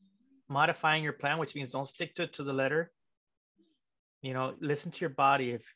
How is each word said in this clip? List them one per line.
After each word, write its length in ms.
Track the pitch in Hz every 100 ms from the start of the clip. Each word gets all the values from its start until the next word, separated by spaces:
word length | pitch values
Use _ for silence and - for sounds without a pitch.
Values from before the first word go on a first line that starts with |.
| _ _ _ _ -
Modifying 540 | 139 160 170 160 156
your 100 | 151
plan, 240 | 143 143 160
which 180 | 151 147
means 160 | 127
don't 160 | 135 135
stick 280 | - 165 -
to 80 |
it 100 | -
to 100 | -
the 80 | 139
letter. 380 | 135 135 151 170 _ _ _ _ _ _ _ _ _ _ _ _ _
You 120 | 135
know, 220 | 131 131 -
listen 320 | 151 143 175
to 80 | -
your 80 | 165
body. 420 | 135 139 139 127
If, 120 | 120 -